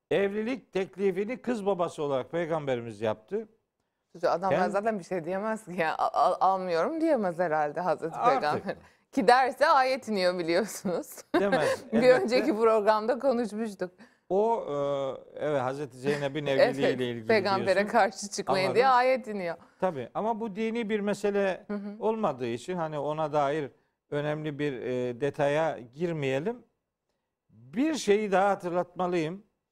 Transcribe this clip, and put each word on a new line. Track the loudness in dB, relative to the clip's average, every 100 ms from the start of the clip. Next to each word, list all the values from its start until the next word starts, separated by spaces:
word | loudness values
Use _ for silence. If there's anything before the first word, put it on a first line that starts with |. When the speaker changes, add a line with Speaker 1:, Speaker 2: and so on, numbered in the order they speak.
| _
Speaker 1:
evlilik | 0 2 -2 -4 -6 -6
teklifini | -6 -6 -2 -2 0 -4 -6
kız | -4 -2 -2
babası | 0 -2 -2
olarak | -2 -2 -2
peygamberimiz | -4 -2 -2 -2 -4 -4 -4
yaptı. | -2 -2 -6 -8 -8 _ _ _ _ _ _ -4 0
Speaker 2:
Adam | 0 2
Speaker 1:
Kend- | 2 2
Speaker 2:
zaten | 0 -2 -4
bir |
şey | -4 -6 -4
diyemez | -4 -4 -6 -6
ki. | -2
Yani, | -2 0
"Al-, | 0
al-, | 2 2 4 2
almıyorum." | 2 0 0 0 0
diyemez | 0 2 0 0
herhalde | 0 0 0 -2
Hazreti | -2 -2 -2 0
Speaker 1:
Artık. | 2 2
Speaker 2:
Peygamber. | 0 -2 -4 -10 -14 _ _
Ki | 2 6
derse | 6 4 2 4
ayet | 4 4 0 -2
iniyor | 0 0 0
biliyorsunuz. | 0 0 0 -4 -4 -4 -6 -14 -4
<laughs> | 0
Speaker 1:
Demez, | 2 2 2 -2 -2
Speaker 2:
Bir | 4
Speaker 1:
elbette. | 6 6
Speaker 2:
önceki | 4 2 2 2
programda | 4 4 4 2 2 0
konuşmuştuk. | 0 0 -2 -4 -8 -6 -8 -10 -20 _ _
Speaker 1:
O, | 2 2 0 -2
e, | -2 0 -2 -4 -6 -12 -6
evet, | -2 0
Hazreti | 0 -4 -8 -6
Zeynep'in | -2 -2 -2 -4 0
Speaker 2:
<laughs> |
Evet, | 4 4 4
Speaker 1:
evliliğiyle | 0 0 -2
ilgili | -4 0
Speaker 2:
peygambere | 2 2 0 2 2
Speaker 1:
diyorsun. | 2
Speaker 2:
karşı | 2 2 0 -10
çıkmayın | -8 -2 0 2
Speaker 1:
Anladım. | 2
Speaker 2:
diye | 4
ayet | 4 4 0 -2
iniyor. | -6 -6 -8 -14 _
Speaker 1:
Tabii | -4 -4 -6
ama | -4 -4 -4
bu | -6 -4
dini | -4 -2 -2
bir | -2
mesele | -2 -2 0 0 0 -2 -6
Speaker 2:
Hı |
hı. | -8 -8 -4
Speaker 1:
olmadığı | -4 0 -2 -2 -4
için | -4 -6 -4
hani | -4 -4
ona | -4 -2 -2
dair | 0 0 0 -4 -10 _ _ _
önemli | -4 -4 -4 -6 -4
bir, | -4 -4
e, | -4 -2 -4 -4
detaya | -4 0 0 2 0 -4 -10
girmeyelim. | -6 -4 -2 -2 -2 -2 -8 -14 _ _ _ _ _ _ _ _
Bir | -20 -8 -2 0 0
şeyi | 2 2 4
daha | 2 4
hatırlatmalıyım. | 2 0 -2 -2 -2 -2 0 -2 -4 -14 _ _